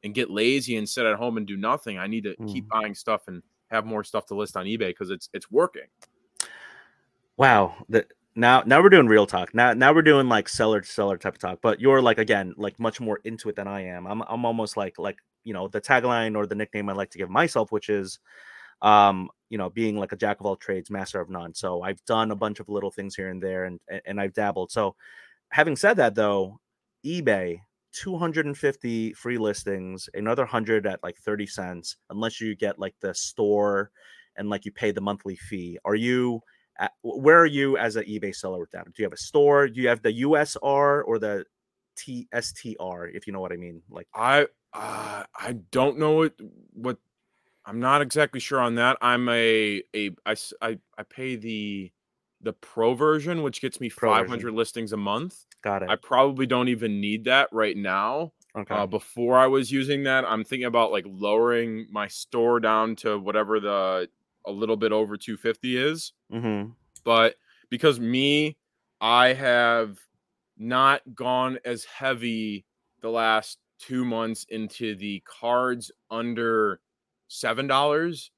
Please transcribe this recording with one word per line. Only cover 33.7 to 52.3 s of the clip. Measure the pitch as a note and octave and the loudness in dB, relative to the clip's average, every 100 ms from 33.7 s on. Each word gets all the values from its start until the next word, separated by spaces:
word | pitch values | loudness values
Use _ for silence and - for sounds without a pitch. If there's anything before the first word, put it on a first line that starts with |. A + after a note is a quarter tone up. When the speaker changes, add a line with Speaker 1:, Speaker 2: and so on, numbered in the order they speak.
| G2+ G2+ _ - - _ - | 0 -4 _ -20 -20 _ -12
Speaker 2:
and, | G#2 | -8
like, | G2+ | -6
you | G#2 | -8
pay | - G#2+ | -4 -4
the | G2+ | -2
monthly | G2+ G2+ G2+ | -4 -4 -6
fee. | F#2 - G2+ F2 E2+ | -12 -10 -10 -10 -10
Are | - G#2+ | -2 -2
you | A#2+ B2+ B2 A#2 _ _ _ - | 0 0 0 -4 _ _ _ -8
at, | G2+ _ | -8 _
wh-, | A#2 - | -10 0
where | C3+ E3+ | 8 8
are | E3 | 8
you | C#3+ C#3 C3+ | 4 0 0
as | A2+ A2 | 0 -2
an | |
eBay | G2+ G#2+ G#2 | -6 -6 -8
seller | F2+ F#2+ F#2 | -8 -8 -8
with | E2+ | -10
that? | F2+ | -14
Do | F2+ - | -18 -8
you | |
have | G2+ | -8
a | - | -6
store? | - D3 C#3+ C#3+ C#3 | -2 4 6 6 4
Do | A#2 | 2
you | B2+ | 0
have | A#2 | 2
the | A2+ | 0
U | A2+ C3+ D3+ | 0 2 2
S | D3 - | 2 -2
R | C#3 C#3 C#3+ C#3+ | -2 2 4 2
or | C3+ A2+ | 0 -2
the | G#2 G2+ - _ _ _ _ - | -2 -6 -8 _ _ _ _ -20
T | - B2 - | -14 -12 -8
S | A#2+ - | -8 -8
T | - A2+ G#2+ | -12 -14 -10
R, | F#2 F2+ F2 | -10 -10 -12
if | F#2 - | -14 -12
you | |
know | G2 | -10
what | F#2 | -8
I | F2 | -10
mean? | F2 E2 F#2 | -12 -16 _
Like | F2 F2+ | -20 -16
Speaker 1:
I, | - A#2 C#3+ D3 _ _ | -4 2 2 2 _ _
uh, | - A2 G#2+ A2 G#2 F#2+ | -14 -10 -10 -10 -12 -14
I | - - A#2+ F2 | -12 -10 -10 -4
don't | B2+ C3+ C3 | 2 2 2
know | D#3 | 2
what, | D#3 D#3+ _ G#2+ - _ | 2 2 _ -20 -20 _
what, | - A#2+ A#2+ _ _ _ _ _ _ | -10 -8 -8 _ _ _ _ _ _
I'm | - G#2+ | -12 -4
not | B2+ C#3+ | 2 2
exactly | C#3 D3+ D3 C3 | 2 0 0 -2
sure | - C#3 | -4 0
on | B2 A#2 | 0 2
that. | A#2+ C3+ | 2 4
I'm | A#2+ B2 B2 | 2 2 2
a, | A#2 A2+ A2 G#2+ G2+ - | 2 4 4 2 -2 -6
a, | A2 G#2 F2+ | -6 -6 -6
I | - | -6
s-, | G#2+ - - | -6 -6 -8
I, | A2+ G#2+ _ - | -8 -8 _ -20
I | |
pay | G#2+ - C3 | -18 -12 -10
the, | B2 A2 G#2+ G#2 G2+ F#2 _ _ _ _ | -8 -8 -8 -6 -8 -12 _ _ _ _